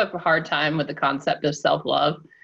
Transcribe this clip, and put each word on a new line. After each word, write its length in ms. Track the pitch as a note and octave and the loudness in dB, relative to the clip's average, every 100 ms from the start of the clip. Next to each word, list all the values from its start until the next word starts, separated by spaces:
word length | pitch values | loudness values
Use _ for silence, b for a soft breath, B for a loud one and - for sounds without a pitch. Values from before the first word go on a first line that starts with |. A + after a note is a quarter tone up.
| G#3 | 0
a 40 | F3 | 0
hard 280 | E3+ D#3+ E3 | 2 0 0
time 320 | D3 D3+ D#3 | 0 0 0
with 100 | C#3+ | -2
the 60 | |
concept 520 | - C#3 C#3 D#3 - D3+ | 0 0 0 -2 0 -2
of 100 | D3+ | 0
self-love 640 | C#3+ D3+ - C#3 D3+ E3 - B | 0 0 2 2 2 0 -12 B